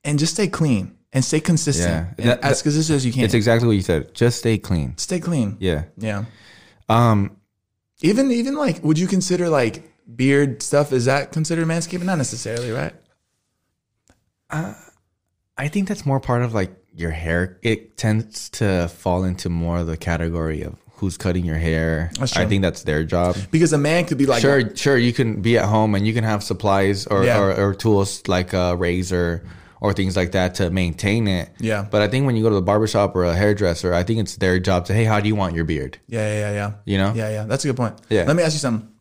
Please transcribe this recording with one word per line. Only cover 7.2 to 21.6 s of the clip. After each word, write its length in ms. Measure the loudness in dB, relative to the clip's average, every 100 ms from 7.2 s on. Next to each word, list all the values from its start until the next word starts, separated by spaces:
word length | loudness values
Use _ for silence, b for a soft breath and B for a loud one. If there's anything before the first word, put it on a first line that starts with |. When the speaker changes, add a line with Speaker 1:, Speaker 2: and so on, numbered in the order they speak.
| 0 -8 _ _ _ _ _ _
Speaker 1:
Even, 300 | 0 2 2
even, 240 | 0 -2 -2
like, 280 | -2 -2
would 140 | 0 0
you 80 | 2
consider, 420 | 0 0 0 2
like, 440 | 2 0 -4 -20 _ -20 -2
beard 480 | 2 4 2 -2
stuff? 280 | 0 0 2
Is 140 | 0 2
that 260 | 0 -2
considered 360 | -4 -2 -2 0
manscaping? 340 | -2 -4 -6 -2
Not 120 | -2
necessarily, 540 | -2 -6 -6 -6 -4
right? 220 | -4 -6 -10 _ _ _ _ _ _ _ _ _ _ _ _ _ _ _
Speaker 2:
Uh, 240 | -6 -6 -10 -20 _ _ _ _ _ _ -8
I 100 | -4
think 200 | -2 -2
that's 180 | -4 0
more 140 | -2
part 220 | 0 0
of, 120 | 0
like, 180 | -2 -4 -6 _ -8
your 160 | -6
hair. 460 | -4 -2 0 0 -2
It 360 | -2 -2 -6 -4
tends 520 | 0 0 -2 -12 -14
to 360 | -2 0 0 -2
fall 340 | -4 -2 0
into 260 | 0 -4 -4
more 300 | -2 -2 -2
of 80 | -4
the 100 | -4
category 640 | -4 -2 -2 -2 -4 -6
of 120 | -8 -14 -20
who's 240 | -6 -6 -4
cutting 280 | -2 -2 -2
your 120 |
hair. 540 | 0